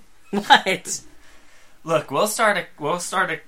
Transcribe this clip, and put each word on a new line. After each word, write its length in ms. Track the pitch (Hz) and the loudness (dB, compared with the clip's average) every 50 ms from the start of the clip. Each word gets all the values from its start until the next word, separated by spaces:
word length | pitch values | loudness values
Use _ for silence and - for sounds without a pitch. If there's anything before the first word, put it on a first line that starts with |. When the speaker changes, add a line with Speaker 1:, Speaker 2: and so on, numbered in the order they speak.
| - - - - - - | -20 -20 -20 -20 -12 -6
Speaker 1:
What? 680 | - 202 202 - 277 208 - 196 190 185 - - - - - - - - - - - - - - - - - - - - - | -6 -2 2 4 4 4 4 2 -4 -4 -4 -8 -10 -10 -12 -16 -20 -20 -20 -20 -20 -20 -20 -20 -20 -20 -20 -20 -20 -12 -4
Speaker 2:
Look, 260 | 156 165 151 - - | 0 0 0 0 0
we'll 180 | 131 147 190 214 | 0 0 0 0
start 280 | - - 233 214 202 | 2 2 2 2 2
a, 100 | 180 170 - - - | 0 -2 -8 -10 -6
we'll 220 | 147 143 170 175 | -4 -4 -2 -2
start 300 | 175 - - 185 185 170 | -4 -4 -2 0 0 0
a, 100 | 160 165 - | -2 -8 -10